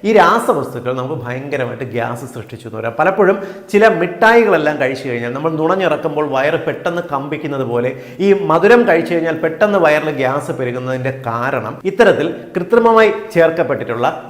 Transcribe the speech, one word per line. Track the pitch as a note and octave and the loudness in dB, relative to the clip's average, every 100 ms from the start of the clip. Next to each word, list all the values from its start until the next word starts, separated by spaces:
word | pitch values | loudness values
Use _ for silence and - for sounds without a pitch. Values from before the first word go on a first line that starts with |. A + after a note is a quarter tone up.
| G3+ | 4
ഈ | G#3+ | 6
രാസവസ്തുക്കൾ | F3 A3+ A3+ E3 C3 A#2+ B2 C3 | 6 4 0 -2 -2 -6 -6 -4
നമുക്ക് | B2+ D#3 A#2+ | -4 -6 -6
ഭയങ്കരമായിട്ട് | B2+ C#3+ C#3 A#2+ A2+ A#2+ A#2 | -8 -6 -4 -4 -6 -6 -4
ഗ്യാസ് | A#2 B2 B2+ | -4 -6 -10
സൃഷ്ടിച്ചു | B2 - A2 A#2 | -12 -14 -14 -12
എന്ന് | A2 | -8
വരാം. | A#2 A#2 | -6 0
പലപ്പോഴും | E3+ G3 F#3 G3+ - - - | 0 4 2 2 -4 -14 -2
ചില | G#3 A3 F3 | 4 4 4
മിഠായികളെല്ലാം | E3+ - A3+ A#3 G#3+ E3+ D3+ D3+ | -2 2 4 6 4 2 0 0
കഴിച്ചു | C3 C3+ C3+ | -2 -2 -6
കഴിഞ്ഞാൽ | A#2 A#2+ B2+ | -6 -6 -4
നമ്മൾ | D#3 D#3+ | -4 -2
നുണഞ്ഞിറക്കുമ്പോൾ | D#3+ F#3+ F3+ D3+ E3 D3+ D3+ C3 | 0 0 0 0 -2 -4 -2 0
വയറ് | C#3+ - - | 0 -2 -4
പെട്ടെന്ന് | C3+ F3+ E3+ E3+ | -4 -4 -6 -4
കമ്പിക്കുന്നത് | C#3 C#3+ D3+ D#3 C#3 B2 | -6 -6 -8 -6 -6 -2
പോലെ | A#2+ B2 - - - G3 | -2 -2 -6 -14 -2 2
ഈ | G3 - | 2 4
മധുരം | D#3+ G3 A#3+ A#3 | 2 6 6 6
കഴിച്ചു | E3+ - | 2 2
കഴിഞ്ഞാൽ | E3+ E3 D#3+ D#3+ | -2 -2 -2 -2
പെട്ടെന്ന് | D#3+ G#3 G3+ D#3+ | 0 2 4 4
വയറിൽ | D3+ D#3 C#3 | 2 0 -2
ഗ്യാസ് | C3 C#3 C3 C#3 | -2 -2 -4 -6
പെരുകുന്നതിൻ്റെ | B2+ B2 B2+ C3 B2+ B2 A#2+ | -4 -4 -6 -4 -4 -6 -6
കാരണം | A2+ B2+ C3 G#2+ - F#3 | -4 -2 -2 -6 -6 -8
ഇത്തരത്തിൽ | F#3+ G3+ - D#3+ - - F#3 | 2 2 4 -2 -6 -8 -8
കൃത്രിമമായി | F3 A#3 A#3 A3 G#3+ - - F3 | 0 2 4 6 4 2 -2 2
ചേർക്കപ്പെട്ടിട്ടുള്ള | E3 E3 D#3 C3+ A#2 A#2 C3 - | 2 2 -2 -2 -4 -2 -2 -4